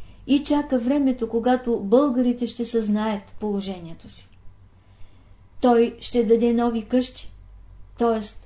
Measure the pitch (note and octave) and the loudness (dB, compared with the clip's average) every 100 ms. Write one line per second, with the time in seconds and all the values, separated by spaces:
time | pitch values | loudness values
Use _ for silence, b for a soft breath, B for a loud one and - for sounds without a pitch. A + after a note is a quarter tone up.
0 | b b b C#4+ - D4 C#4+ B3+ A#3 D4 | b b b 0 2 -2 0 -2 0 2
1 | C4 B3+ A3+ A#3 B3 B3+ A#3+ A#3 G3 A#3+ | 2 0 -2 0 2 0 0 -2 4 4
2 | D4 B3 B3 A#3+ A3+ - A#3 A3+ G#3 G#3 | 4 2 0 0 -4 -6 -4 -2 0 0
3 | A3 G3+ - - G#3+ G3+ G3 F#3 E3 E3+ | 0 -4 -8 -8 -4 -4 -6 -10 -12 -16
4 | - - - - - - - b b b | -18 -20 -20 -20 -20 -20 -20 b b b
5 | b b b b b - B3 A#3 A#3 - | b b b b b 0 4 4 4 -2
6 | - A#3+ G#3+ A3+ A#3+ A#3 A#3+ A3+ G#3+ B3+ | -4 0 4 4 4 2 0 -2 -2 -2
7 | B3 - - - - - - - - - | -2 -8 -16 -16 -20 -20 -20 -20 -16 -2
8 | A#3 A3 G#3 - | 0 0 -6 -16